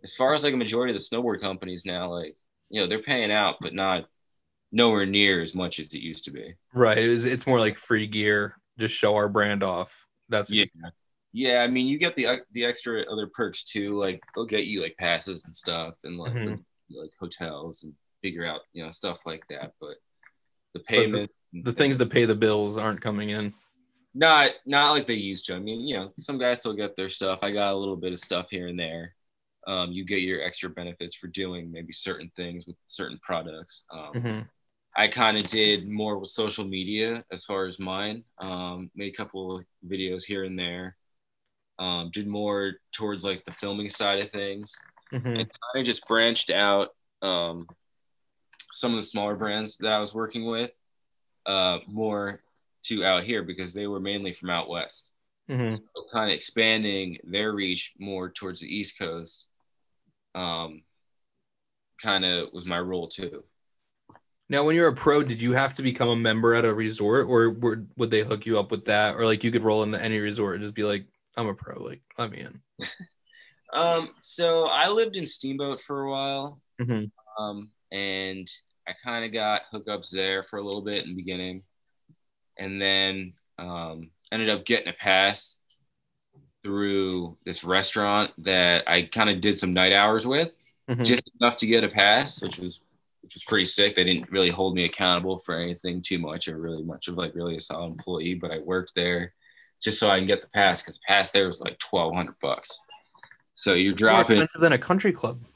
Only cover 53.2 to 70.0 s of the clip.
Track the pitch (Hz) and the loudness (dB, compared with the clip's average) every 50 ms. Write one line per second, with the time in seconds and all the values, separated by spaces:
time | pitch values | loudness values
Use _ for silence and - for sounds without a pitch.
53.2 | 87 - 120 110 95 85 90 92 95 87 87 101 104 101 101 95 92 98 101 101 | 2 0 -2 -4 -2 -6 -8 -8 -8 -8 -6 -8 -6 -6 -6 -6 -4 -4 -4 -4
54.2 | 98 95 85 - - 92 87 85 82 - 85 87 - - - - - _ _ _ | -4 -6 -8 -8 -6 -2 -2 -2 -2 -4 -6 -6 -8 -8 -10 -18 -20 _ _ _
55.2 | _ _ _ _ _ - 143 123 123 113 110 107 107 _ _ - - - - 113 | _ _ _ _ _ -6 -2 -2 -2 -2 -2 -4 -8 _ _ -16 -16 -6 -4 -2
56.2 | 110 104 92 76 - - - 113 113 110 110 110 107 104 98 98 95 90 82 - | 0 0 0 -2 -2 -4 0 2 4 4 4 2 2 0 -2 -2 -4 -6 -8 -12
57.2 | - - 90 101 107 107 107 101 98 92 90 87 - - _ _ 95 101 98 95 | -14 -6 -4 -2 -2 0 -2 -2 -2 -2 -2 -4 -6 -8 _ _ -10 -8 -6 -6
58.2 | 92 92 - - 104 92 90 85 85 - 85 104 101 95 - - 101 85 80 - | -8 -8 -10 -10 -10 -10 -10 -10 -10 -8 -6 -6 -6 -6 -6 -6 -8 -8 -6 -8
59.2 | - - - - - _ _ _ _ _ _ _ _ _ _ _ _ _ _ _ | -10 -12 -14 -14 -16 _ _ _ _ _ _ _ _ _ _ _ _ _ _ _
60.2 | _ _ _ 92 90 87 82 82 82 80 78 78 _ _ _ _ _ _ _ _ | _ _ _ -6 -4 -4 -4 -4 -6 -8 -12 -16 _ _ _ _ _ _ _ _
61.2 | _ _ _ _ _ _ _ _ _ _ _ _ _ _ _ - - 110 101 95 | _ _ _ _ _ _ _ _ _ _ _ _ _ _ _ -8 -2 0 0 2
62.2 | 92 90 90 87 80 - - 90 87 90 87 87 90 90 92 90 85 82 - - | 2 2 0 0 -2 -4 -8 -12 -8 -4 -4 -4 -4 -4 -4 -6 -6 -8 -8 -10
63.2 | 95 85 78 73 - _ _ _ _ _ _ _ _ _ _ _ _ _ - - | -10 -10 -10 -12 -18 _ _ _ _ _ _ _ _ _ _ _ _ _ -20 -20
64.2 | _ _ _ _ _ _ 139 143 147 151 160 170 170 160 135 127 - 156 147 147 | _ _ _ _ _ _ 0 2 2 4 4 6 6 4 4 4 4 6 6 6
65.2 | 151 131 117 113 117 123 127 127 139 135 135 - 135 131 120 - 127 120 120 117 | 4 2 -2 -2 0 2 4 4 2 2 -2 -2 -2 -2 0 2 2 2 2 2
66.2 | 117 113 110 113 113 117 117 117 117 113 107 107 113 110 107 - 104 104 113 135 | 2 2 2 4 4 4 6 6 4 4 2 2 -2 -4 -2 0 0 2 4 4
67.2 | 131 123 127 113 113 117 104 110 120 120 107 110 104 - - - 123 117 113 107 | 4 4 6 6 6 6 2 2 0 0 0 0 -6 -14 -4 -4 -2 2 2 2
68.2 | 110 113 113 104 101 113 113 107 98 98 113 101 - - 107 104 107 107 92 - | 2 2 -2 -4 -2 0 2 2 2 0 -2 -4 0 2 2 4 4 2 2 2
69.2 | 117 113 110 107 - 117 113 117 107 110 107 107 107 104 107 92 | 2 2 2 4 2 2 2 2 4 4 4 4 2 0 0 -2